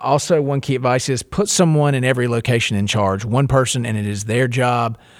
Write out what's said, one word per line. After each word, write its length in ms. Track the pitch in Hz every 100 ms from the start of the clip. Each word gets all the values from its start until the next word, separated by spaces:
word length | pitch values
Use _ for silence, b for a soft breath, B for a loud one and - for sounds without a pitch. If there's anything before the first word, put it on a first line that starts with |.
also, 400 | 127 143 - 160
one 200 | 139 139
key 140 | - 127
advice 320 | 127 127 -
is 140 | 127
put 260 | - - 202
someone 460 | - 170 151 147
in 100 | 135
every 240 | 127 123 123
location 480 | 117 117 120 - 104
in 100 | 104
charge, 380 | 107 98 95
one 240 | 107 123 135
person, 360 | 135 127 127
and 120 | 117 107
it 80 | 104
is 180 | 101
their 220 | 107 120 127
job. 480 | 120 123 120 117 107 B B